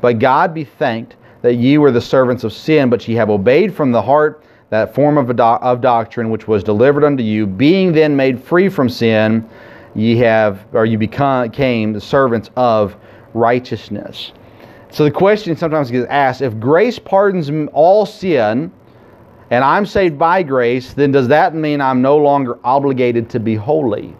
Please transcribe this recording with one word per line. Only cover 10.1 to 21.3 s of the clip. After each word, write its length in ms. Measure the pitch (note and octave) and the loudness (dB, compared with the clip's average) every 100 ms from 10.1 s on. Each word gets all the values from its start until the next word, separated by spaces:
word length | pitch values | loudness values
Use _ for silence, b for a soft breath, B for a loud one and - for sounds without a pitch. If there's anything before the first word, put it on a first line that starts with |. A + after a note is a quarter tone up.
| A#2 | 2
have, 460 | A#2+ A2 G#2+ G2 - | 2 2 0 -2 -4
or 140 | B2 A2+ | -2 0
you 100 | A2 | 0
become, 520 | G#2+ - C#3 C3 A#2+ | -4 -2 -2 0 -4
became 440 | G#2+ C3+ A#2 G#2+ | -4 -2 -2 -4
the 80 | G#2+ | -6
servants 500 | - C#3+ C3+ A2+ G#2 - | -2 0 2 0 -6 -2
of 400 | B2+ A2 G#2 - B B B | 0 2 0 -4 B B B
righteousness." 1000 | A2+ A2+ B2+ B2 A2 - G#2 - - - - B B B B B | -2 0 0 -4 -12 -10 -12 -12 -16 -18 -18 B B B B B
So 140 | - | -2
the 60 | D3+ | -2
question 460 | - F#3+ G#3 G#3 D#3 | 2 2 2 -2 -6
sometimes 340 | E3+ D#3 C3+ | -4 -4 -2
gets 160 | B2 B2 | -4 -2
asked, 340 | C#3+ C3+ B2 | 0 0 0
if 160 | C#3 A2 | -6 -4
grace 380 | A2+ D#3+ A3+ A#3 | 0 2 2 -2
pardons 500 | - F#3+ G3+ F#3 C#3+ | -2 0 2 0 -4
m-, 200 | D#3 D3+ | -4 -4
all 340 | C#3 D#3+ G3+ G3 | 2 4 4 0
sin, 640 | - F#3+ D3 G#2+ A#2 E3 - _ B B B B B B | -4 -2 0 0 -2 -6 -12 _ B B B B B B
and 140 | B2 | 0
I'm 200 | C3+ E3+ | 2 0
saved 340 | G#3 G#3+ F#3+ C#3+ | 0 0 -2 0
by 240 | E3 F#3 | 0 0
grace, 520 | E3 C3 A#2+ B2+ B2 | 0 0 0 -2 -6
then 180 | - C#3+ | -2 2
does 160 | C#3 | 2
that 260 | B2 | 2